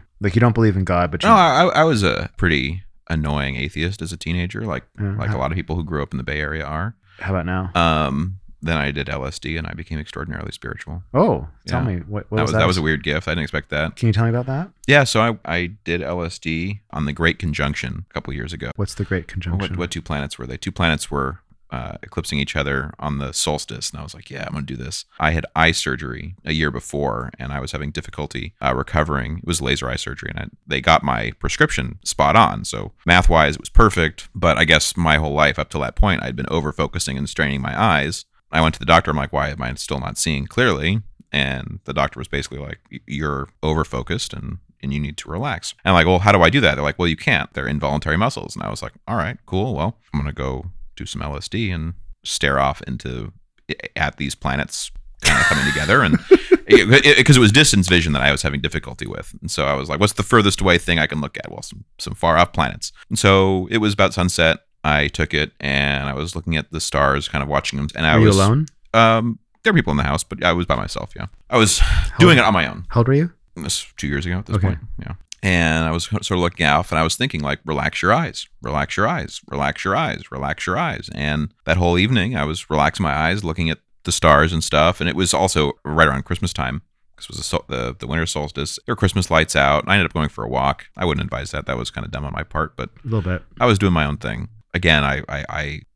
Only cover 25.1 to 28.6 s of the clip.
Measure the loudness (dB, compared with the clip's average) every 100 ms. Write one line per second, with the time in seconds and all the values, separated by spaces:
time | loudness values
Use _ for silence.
25.1 | -2 0 0 -2 2 2 2 -2 -6 -8
26.1 | -10 -12 -12 -4 -2 -2 -4 -8 -4 -2
27.1 | -4 -8 -10 -8 -8 -8 -8 -6 -8 -10
28.1 | -8 -8 -8 -10 -4